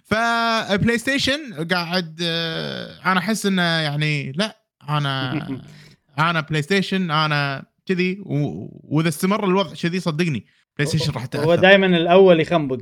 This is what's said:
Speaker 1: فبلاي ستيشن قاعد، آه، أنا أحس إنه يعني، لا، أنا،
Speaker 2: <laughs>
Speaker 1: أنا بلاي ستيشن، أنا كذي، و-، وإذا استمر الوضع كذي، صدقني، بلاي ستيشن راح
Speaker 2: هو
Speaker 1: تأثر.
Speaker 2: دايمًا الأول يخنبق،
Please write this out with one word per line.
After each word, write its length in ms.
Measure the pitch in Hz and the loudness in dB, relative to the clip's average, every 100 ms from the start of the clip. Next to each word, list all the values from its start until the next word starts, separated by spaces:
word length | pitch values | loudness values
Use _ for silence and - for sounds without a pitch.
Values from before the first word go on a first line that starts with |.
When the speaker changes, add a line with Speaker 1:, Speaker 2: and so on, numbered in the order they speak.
Speaker 1:
فبلاي 920 | - 214 233 233 233 226 - 196 226 233 | -4 -2 0 0 0 -2 0 0 2 0
ستيشن 680 | 247 277 - 285 294 160 165 | 0 0 0 -2 -6 -8 -4
قاعد، 500 | 185 165 185 170 160 | -2 -2 -4 -4 -6
آه، 920 | 170 165 165 160 151 127 113 - 175 | -6 -4 -4 -6 -6 -8 -12 -6 0
أنا 60 | 185 | 0
أحس 280 | 175 220 202 | 0 -2 0
إنه 160 | 190 | 0
يعني، 720 | 175 165 156 147 151 147 135 | 0 0 -2 -2 0 -2 -4
لا، 260 | 139 208 - _ _ 139 | -4 -6 -6 _ _ -4
أنا، 440 | 151 143 135 131 147 - 131 - - | -2 -2 -2 -4 -6 -6 -10 -12 -20
Speaker 2:
<laughs> 400 | - _ _ - | -20 _ _ -2
Speaker 1:
أنا 220 | 160 165 | 0 0
بلاي 220 | 147 156 | -2 -2
ستيشن، 480 | 147 196 185 190 180 | 0 0 0 -2 0
أنا 540 | 151 156 147 143 139 - _ - | 0 2 0 0 -4 -10 _ -4
كذي، 340 | 185 185 190 | 0 0 -2
و-، 600 | 196 143 139 80 110 - | -4 -2 -2 -4 -10 -14
وإذا 260 | - 147 160 | -4 0 0
استمر 360 | 156 185 214 | 0 0 0
الوضع 300 | 208 185 185 | 2 2 0
كذي، 260 | 160 170 180 | -2 -4 -2
صدقني، 460 | 170 151 175 123 - _ _ - | -4 -2 -2 -2 -8 _ _ -4
بلاي 120 | 147 | -2
ستيشن 240 | 165 160 | 0 -2
راح 100 | 135 | -4
Speaker 2:
هو 40 | 123 | -6
Speaker 1:
تأثر. 280 | 147 156 | -2 2
Speaker 2:
دايمًا 320 | 170 185 196 190 | 4 6 6 6
الأول 540 | 175 170 185 190 170 | 2 4 6 8 6
يخنبق، 400 | 156 175 143 127 | 2 0 -2 -6